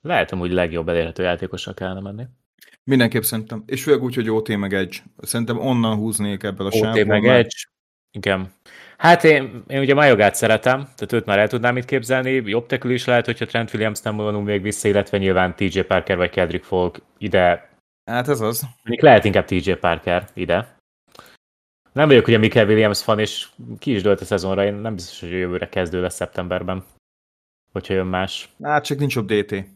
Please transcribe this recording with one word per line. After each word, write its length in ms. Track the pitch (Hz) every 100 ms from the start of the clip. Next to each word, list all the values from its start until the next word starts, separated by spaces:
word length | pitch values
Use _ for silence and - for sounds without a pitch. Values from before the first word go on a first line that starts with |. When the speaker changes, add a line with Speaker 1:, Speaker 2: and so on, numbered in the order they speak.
Speaker 1:
Lehet, 320 | 143 165 85
amúgy 180 | 95 90
legjobb 380 | 90 87 82 82
elérhető 340 | 85 82 -
játékossal 520 | 92 87 92 92 -
kellene 260 | 98 95 92
menni. 260 | 98 104 123 _ _ _ - _
Speaker 2:
Mindenképp 380 | - 135 117 117
szerintem. 400 | 104 113 107 110 -
És 160 | 131
főleg 200 | 135 139
úgy, 120 | 127
hogy 160 | 127 113
O 120 | 110
T 140 | 110 107
meg 180 | 98
edge. 220 | 98 92 - - _
Szerintem 400 | - 117 117 117
onnan 380 | 135 123 113 107
húznék 460 | 110 101 104 101
ebből 240 | 104 95 98
a 20 |
Speaker 1:
O 40 |
T 20 |
Speaker 2:
sávból, 300 | 110 107 110
Speaker 1:
meg 180 | 104 104
Speaker 2:
mert 160 | 110 127
Speaker 1:
edge. 180 | 107 - - _ _ _ _
Igen. 420 | 107 101 95 92 _ _ - - _
Hát 280 | 160 175
én, 400 | 160 147 135 120 -
én 140 | 135
ugye 140 | 135
Mayogát 400 | 139 147 110 104
szeretem, 440 | - 110 110 - 131
tehát 300 | 139 _ 104
őt 120 | 117
már 140 | 107 101
el 100 | 107
tudnám 280 | 123 120 123
itt 80 |
képzelni. 460 | 123 135 117 131 127
Jobb 360 | 131 110 107 120
tackle 260 | 135 127
is 120 | 123
lehet, 200 | - 123
hogyha 220 | 120 117 113
Trent 260 | 117 113
Williams 280 | 110 110 104
nem 160 | - 107
vonul 260 | 107 104
még 200 | 104 104
vissza, 260 | 98 104 107
illetve 300 | 101 98 101
nyilván 380 | 95 92 92 85
T 40 |
J 200 | 98 90
Parker 360 | 90 92 82 92
vagy 140 | 87
Kendrick 340 | - 87 82
Falk 360 | - 95 90 - _ _
ide. 520 | 104 95 90 87 - _ _ _ -
Speaker 2:
Hát 180 | 120 123
ez 120 | 135
az. 220 | 110 117 135 -
Speaker 1:
Mondjuk 240 | - 120
lehet 240 | 156 113
inkább 200 | 104 95
T 60 | 87
J 220 | 92 85
Parker 560 | 90 87 82 - 87 -
ide. 420 | - 87 85 110 _ _ _ _ _ - _ _ _ _ _ _
Nem 160 | - 151
vagyok 180 | 135 -
ugye 120 | 113
Michael 280 | 107 - 104
Williams 360 | 107 110 101
fan, 160 | - 107
és 300 | 107 - - _ 117 110
ki 160 | -
is 80 | 113
dőlt 180 | 95 98
a 40 |
szezonra, 400 | - 101 92 95
én 100 | 101
nem 200 | 104 110
biztos, 260 | 101 87 -
hogy 100 | 87
jövőre 380 | 90 90 90 -
kezdő 320 | - 90 90
lesz 140 | 90
szeptemberben. 680 | - 87 - 90 90 90 95 - _ _ _ _ _ _ _ _
Hogyha 220 | 98 -
jön 120 | 95 92
más. 420 | 92 98 - - _
Speaker 2:
Hát 220 | 143 151
csak 140 | 143 139
nincs 160 | 143
jobb 180 | 127 101
D 120 | 107 101
T. 180 | 98 95